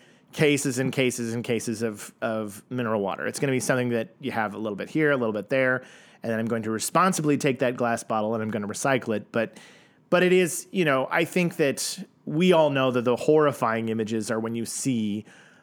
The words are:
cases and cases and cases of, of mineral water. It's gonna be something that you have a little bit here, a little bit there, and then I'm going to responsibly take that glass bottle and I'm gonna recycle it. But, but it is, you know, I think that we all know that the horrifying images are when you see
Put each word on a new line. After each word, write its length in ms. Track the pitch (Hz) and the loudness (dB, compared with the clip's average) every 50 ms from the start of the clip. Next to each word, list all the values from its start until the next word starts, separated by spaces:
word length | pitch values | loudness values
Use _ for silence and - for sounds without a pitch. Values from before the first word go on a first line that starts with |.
| - _ _ _ _ _ - | -16 _ _ _ _ _ -2
cases 460 | - 156 147 147 139 - 147 123 117 | 2 4 4 4 4 2 -2 -2 0
and 140 | 131 131 127 | -2 -2 0
cases 420 | - 131 127 120 - 120 113 113 | 2 0 0 0 -2 -4 -4 -4
and 100 | 120 113 | -4 -4
cases 380 | - 120 110 - - 113 104 117 | -2 -2 -2 -2 -4 -4 -4 -4
of, 300 | 113 104 104 - - - - - | -4 -4 -6 -12 -16 -12 -6 -6
of 400 | 117 110 110 110 104 98 101 - - | -4 -4 -4 -6 -6 -10 -14 -14 -10
mineral 300 | 127 123 123 110 110 110 | -6 -4 -2 0 0 0
water. 260 | 98 95 82 - 71 | 0 -2 -2 -4 -4
It's 120 | 104 120 - | -6 -4 -2
gonna 120 | 151 135 131 | 0 0 0
be 80 | 127 | 0
something 300 | - - 139 127 123 123 | -2 -2 -2 -2 -2 -2
that 180 | 120 113 113 - - - | -2 -4 -4 -6 -10 -10
you 100 | - 131 113 | -8 -6 -4
have 220 | 113 110 104 101 | -4 -4 -4 -4
a 40 | 104 | -6
little 180 | 110 110 104 | -6 -6 -6
bit 120 | 98 107 104 | -6 -8 -6
here, 200 | - 156 156 147 | -2 0 2 2
a 60 | 143 | 2
little 160 | 131 120 110 107 | 0 0 -2 -2
bit 160 | 107 98 - | -4 -4 -2
there, 340 | 135 131 131 127 127 127 - - - - - - - - - | 0 0 2 2 0 -2 -4 -10 -20 -20 -20 -20 -20 -12 -6
and 80 | 117 113 | -4 -2
then 60 | 110 | -2
I'm 80 | 113 | -2
going 160 | 113 120 113 107 | -2 -2 -4 -2
to 60 | 110 | -4
responsibly 680 | 110 110 - - - 165 175 190 180 - 156 151 147 | -4 -4 -4 0 2 2 4 4 2 0 0 0 0
take 240 | 135 - 147 131 120 | 2 2 0 0 2
that 160 | 139 123 127 | 0 0 0
glass 260 | 123 123 117 117 117 - | 0 0 0 0 -2 -4
bottle 320 | - 117 110 107 107 117 | -2 -2 -2 0 0 -2
and 80 | 113 110 | -2 -4
I'm 80 | 110 | -4
gonna 180 | 104 110 104 101 | -4 -4 -4 -6
recycle 480 | 107 - - 139 135 123 - 120 110 | -6 -2 2 2 2 2 2 0 -4
it. 140 | 104 98 - - | -4 -4 -4 -2
But, 240 | 117 113 107 - - - - - - - _ _ _ _ - | -2 -2 -2 -4 -14 -20 -20 -20 -20 -20 _ _ _ _ 0
but 120 | - 175 175 | 2 4 4
it 100 | 180 180 | 6 4
is, 340 | 185 185 160 - - - - - | 4 4 2 -2 -6 -10 -6 -2
you 120 | 190 175 | 0 2
know, 240 | 151 139 131 131 - | 4 4 2 2 0
I 140 | - 170 170 | 0 0 0
think 320 | 151 - 190 180 170 - | 0 0 0 0 0 2
that 420 | - 156 139 131 - - - - - 185 - _ _ - | 2 2 2 2 0 -4 -6 -6 -8 -12 -16 _ _ -10
we 260 | - 151 151 180 185 180 | -6 0 2 4 6 6
all 180 | 160 156 147 | 6 6 4
know 200 | 139 135 131 131 | 4 2 2 2
that 120 | 120 127 117 | 2 2 2
the 140 | 123 123 | 2 0
horrifying 720 | 113 - - 151 156 151 147 127 - 127 117 110 113 113 113 | 0 2 4 4 6 6 4 2 2 0 0 0 0 0 -2
images 420 | 110 113 110 101 117 113 107 98 | -2 -2 -2 -2 -2 -4 -2 -2
are 100 | 117 113 | -2 -2
when 140 | 113 113 113 | -2 -4 -4
you 100 | 117 113 | -4 -6
see 580 | 110 - - - 139 127 117 110 104 101 107 107 - - - - - - _ | -6 -6 -4 -2 -2 0 0 0 -2 -2 -4 -6 -10 -18 -20 -20 -20 -20 _